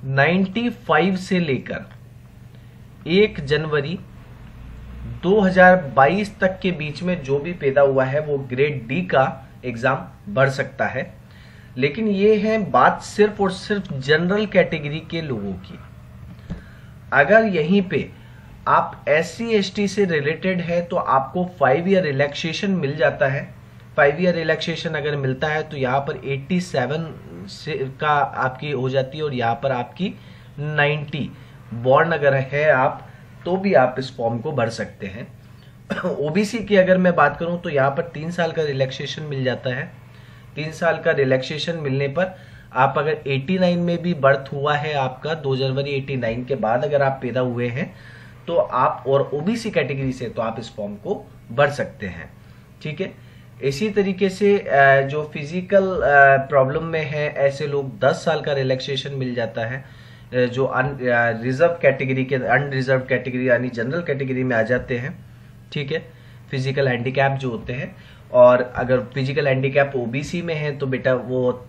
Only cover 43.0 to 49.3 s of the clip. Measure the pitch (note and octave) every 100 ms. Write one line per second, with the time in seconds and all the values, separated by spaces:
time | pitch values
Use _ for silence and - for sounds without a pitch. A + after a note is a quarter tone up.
43 | D3 D3+ C#3 C3+ C3+ F#3 F3+ F3 F3 E3+
44 | E3+ D#3+ C3+ C#3 - C#3+ C#3+ D3 D3+ D3
45 | B2+ - D3 D#3+ C#3 B2+ C3+ C3 C#3 C#3
46 | C3+ C3+ A#2 A#2 B2+ C3 G#2+ A#2+ D3 C#3+
47 | C#3 C3+ B2+ A#2+ B2+ A#2+ A#2+ A#2+ F#3 -
48 | - - - - - E3+ - B2 D3+ -
49 | B2 C#3 -